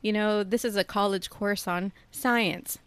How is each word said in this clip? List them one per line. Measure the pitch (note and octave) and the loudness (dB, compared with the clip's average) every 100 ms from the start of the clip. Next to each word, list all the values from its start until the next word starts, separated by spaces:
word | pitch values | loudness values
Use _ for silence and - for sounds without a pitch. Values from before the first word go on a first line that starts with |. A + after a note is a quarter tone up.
you | G#3+ | 0
know, | G#3+ G#3+ G#3 | 2 2 2
this | G3 A#3 | 2 0
is | A#3+ G3+ | 0 0
a | |
college | F#3 G#3 G3+ G3 - | 0 2 2 2 -4
course | - G3+ G3+ - | -4 -2 -2 -2
on | F3 G3 - - | -2 -2 -8 -16
science. | - B3+ A#3+ G3+ D#3+ - - | -4 2 4 2 -2 -8 -12